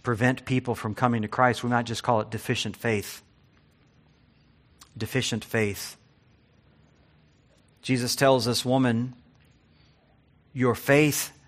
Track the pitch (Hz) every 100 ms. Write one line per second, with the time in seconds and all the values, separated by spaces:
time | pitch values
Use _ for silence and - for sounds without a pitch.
0 | - 110 123 131 - 127 127 110 110 104
1 | 123 117 104 - 127 110 123 120 117 113
2 | - 113 107 110 - 120 110 - 117 107
3 | 92 - - _ _ _ _ _ _ _
4 | _ _ _ _ _ _ _ _ - -
5 | 107 131 120 110 - 117 107 98 - -
6 | _ _ _ _ _ _ _ _ _ _
7 | _ _ _ _ _ _ _ _ - 127
8 | 120 - 139 131 117 117 127 131 127 113
9 | 123 - - _ _ _ _ _ _ _
10 | _ _ _ _ _ 135 123 113 - 139
11 | 151 135 - -